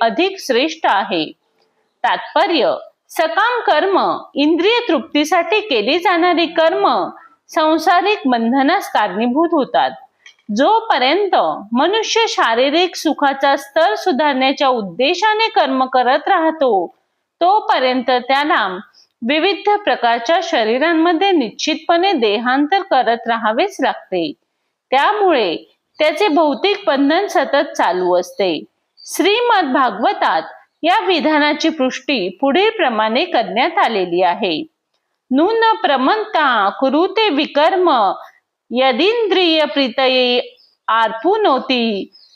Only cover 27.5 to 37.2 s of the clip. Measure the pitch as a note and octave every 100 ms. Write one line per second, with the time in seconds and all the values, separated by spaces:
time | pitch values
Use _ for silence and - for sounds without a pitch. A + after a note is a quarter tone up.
27.5 | C#4 D#4+ - A3 F3+ F3+ F3+ F3+ - F#3+
28.5 | D3+ - _ _ _ - - E4 A4 A#4+
29.5 | G#4 D4+ C#4+ B3+ G3 D4+ G4 C4+ F#3 -
30.5 | - _ _ D#4 G4+ F#4 E4+ C4+ D4+ D4
31.5 | D4+ D#4+ D#4+ B3+ - - C4+ F3+ - C#4
32.5 | C#4 G#4 A4 D4 A3 A3 A#3 F4+ D4+ G3+
33.5 | G3 D#4 E4+ C#4+ G3 F3+ E3+ F#3 F3 G#3
34.5 | D#3 - _ _ _ _ _ _ C4 F4
35.5 | A4+ A4+ A4 F#4 C4+ C4 G#4+ G#4+ E4+ D4
36.5 | A#3 G3 G3+ C4+ C#4+ F#4+ F#4+